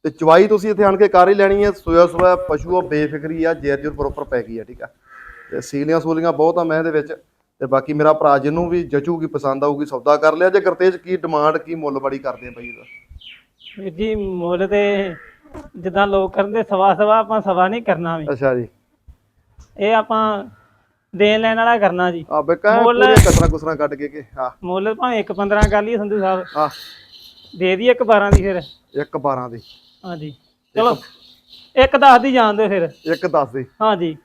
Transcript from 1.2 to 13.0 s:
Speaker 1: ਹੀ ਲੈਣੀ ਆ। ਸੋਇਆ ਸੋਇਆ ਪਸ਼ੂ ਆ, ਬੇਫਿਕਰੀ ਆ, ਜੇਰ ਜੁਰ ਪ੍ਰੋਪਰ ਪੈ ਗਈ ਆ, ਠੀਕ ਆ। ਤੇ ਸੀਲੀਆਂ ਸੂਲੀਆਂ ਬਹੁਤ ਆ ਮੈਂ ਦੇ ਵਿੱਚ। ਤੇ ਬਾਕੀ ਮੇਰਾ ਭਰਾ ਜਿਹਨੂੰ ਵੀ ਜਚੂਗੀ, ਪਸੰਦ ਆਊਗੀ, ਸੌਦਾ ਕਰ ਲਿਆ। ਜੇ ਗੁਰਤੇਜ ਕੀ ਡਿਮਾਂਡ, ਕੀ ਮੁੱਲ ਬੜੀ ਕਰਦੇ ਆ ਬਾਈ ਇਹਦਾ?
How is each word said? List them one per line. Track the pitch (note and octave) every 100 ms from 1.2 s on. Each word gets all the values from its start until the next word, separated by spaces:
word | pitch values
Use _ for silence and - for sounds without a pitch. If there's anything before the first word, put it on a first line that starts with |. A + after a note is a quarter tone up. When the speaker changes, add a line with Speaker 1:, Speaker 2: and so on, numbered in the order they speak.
| F3+
Speaker 1:
ਹੀ |
ਲੈਣੀ | G3+ G3 G3+
ਆ। | G3+
ਸੋਇਆ | F#3+ - E3 F3
ਸੋਇਆ | E3+ F3+ F3+
ਪਸ਼ੂ | F#3 D3+ E3 F3+
ਆ, |
ਬੇਫਿਕਰੀ | F3 D3+ D3+ D3+ D#3 E3
ਆ, | E3
ਜੇਰ | D#3+ C#3 C#3
ਜੁਰ | D3
ਪ੍ਰੋਪਰ | C#3 C#3 C3
ਪੈ | C#3+ B2
ਗਈ | A2 A2+
ਆ, |
ਠੀਕ | G#2+ B2
ਆ। | - _ _ - - - -
ਤੇ | -
ਸੀਲੀਆਂ | B2+ C#3+ D3+ E3
ਸੂਲੀਆਂ | D#3 D#3+ E3+
ਬਹੁਤ | D#3 D#3 F3
ਆ |
ਮੈਂ | E3 D#3
ਦੇ | E3
ਵਿੱਚ। | D3+ D3+ - _ _ _ _
ਤੇ | C3
ਬਾਕੀ | C3+ C3
ਮੇਰਾ | D3 D3+
ਭਰਾ | D#3 D3+ C#3
ਜਿਹਨੂੰ | C#3 D#3+ F3
ਵੀ | F3
ਜਚੂਗੀ, | D3 C#3+ C#3+ E3+ D#3+
ਪਸੰਦ | D3 C#3 C3+
ਆਊਗੀ, | C#3+ C#3+ D3
ਸੌਦਾ | C3 C#3+ D3
ਕਰ | D#3 D#3
ਲਿਆ। | F#3
ਜੇ | G3
ਗੁਰਤੇਜ | F#3+ E3+ F#3 F3+
ਕੀ | F3+ F3+
ਡਿਮਾਂਡ, | E3 D3+ D3+ D#3+
ਕੀ | D#3+
ਮੁੱਲ | E3 D3 C3+
ਬੜੀ | C3+ C#3
ਕਰਦੇ | C3 A#2+ B2
ਆ |
ਬਾਈ | A#2 A#2+
ਇਹਦਾ? | A2+ A2 -